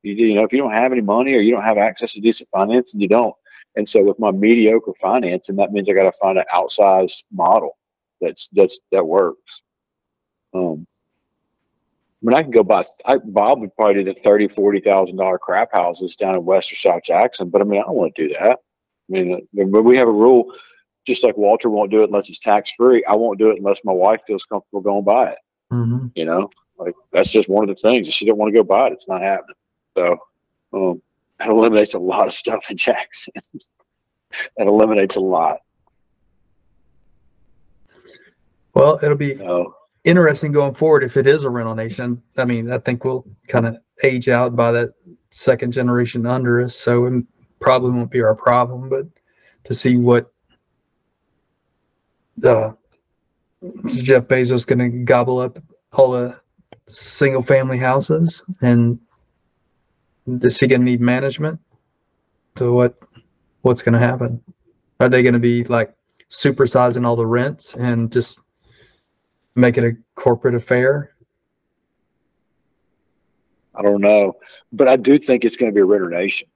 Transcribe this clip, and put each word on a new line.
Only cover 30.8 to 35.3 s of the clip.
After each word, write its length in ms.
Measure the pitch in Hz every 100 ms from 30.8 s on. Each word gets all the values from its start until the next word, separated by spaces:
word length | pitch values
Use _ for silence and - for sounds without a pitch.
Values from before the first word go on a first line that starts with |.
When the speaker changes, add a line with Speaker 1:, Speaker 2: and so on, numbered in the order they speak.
| 92 87 _ _ _ _
Speaker 1:
that 100 | 110
eliminates 440 | 113 117 107 104
a 60 | 92
lot 280 | 92 95 -
of 60 |
stuff 320 | - - 113 -
in 60 | 104
Jackson. 560 | - - - - - -
<laughs> 60 | _ - _ _ _ _ _ _ _ - - -
That 100 | 101
eliminates 480 | 104 110 104 95 101
a 60 |
lot. 380 | 95